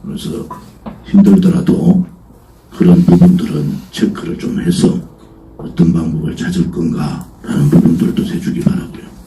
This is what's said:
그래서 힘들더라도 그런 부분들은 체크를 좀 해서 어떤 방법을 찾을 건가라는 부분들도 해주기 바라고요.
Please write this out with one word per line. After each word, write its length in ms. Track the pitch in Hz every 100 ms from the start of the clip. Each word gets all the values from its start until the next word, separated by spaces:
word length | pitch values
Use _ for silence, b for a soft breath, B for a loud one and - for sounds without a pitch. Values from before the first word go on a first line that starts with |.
그래서 440 | - - - - - - - - - - -
힘들더라도 1000 | 202 202 196 180 170 - - 175 185 180 - - - - - _ -
그런 240 | 175 175
부분들은 720 | - 175 180 180 - 151 143 - -
체크를 460 | - - - - -
좀 220 | 240 -
해서 380 | 175 - - - - - - - - -
어떤 340 | - - 170
방법을 440 | 85 80 78 80 -
찾을 340 | - 87 80
건가라는 1000 | 87 82 85 - - - - - - 147
부분들도 540 | 170 - - - - -
해주기 340 | 170 - -
바라고요. 420 | - - 85 - - -